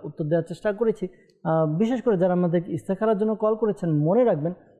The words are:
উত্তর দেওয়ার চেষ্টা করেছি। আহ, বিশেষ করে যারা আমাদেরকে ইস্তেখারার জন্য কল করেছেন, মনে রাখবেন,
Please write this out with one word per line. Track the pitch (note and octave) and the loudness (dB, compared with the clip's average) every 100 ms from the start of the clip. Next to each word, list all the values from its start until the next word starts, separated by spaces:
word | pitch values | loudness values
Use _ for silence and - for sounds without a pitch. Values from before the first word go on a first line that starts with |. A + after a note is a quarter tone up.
উত্তর | D#3 - D3+ | -4 -6 -2
দেওয়ার | E3 E3 | -2 -2
চেষ্টা | E3+ G#3+ | -6 -4
করেছি। | G3+ A3+ - F#3 - _ _ | -2 0 -2 -4 -10 _ _
আহ, | E3 D#3+ D#3+ D#3 | 0 2 2 2
বিশেষ | A3+ B3+ | 0 0
করে | A#3+ G3 | 0 2
যারা | F#3 | 2
আমাদেরকে | F3+ F3+ F3 F3 | 2 2 0 -2
ইস্তেখারার | D#3+ - F#3+ A3 G#3 | -6 -4 -2 0 0
জন্য | G#3+ G#3+ | 0 0
কল | G#3+ A3 | 0 0
করেছেন, | A3+ G3 E3+ | -2 -2 0
মনে | D3+ D3+ G#3+ | 2 2 4
রাখবেন, | A#3+ E3 D#3 F3+ - _ | 2 2 -2 -8 -14 _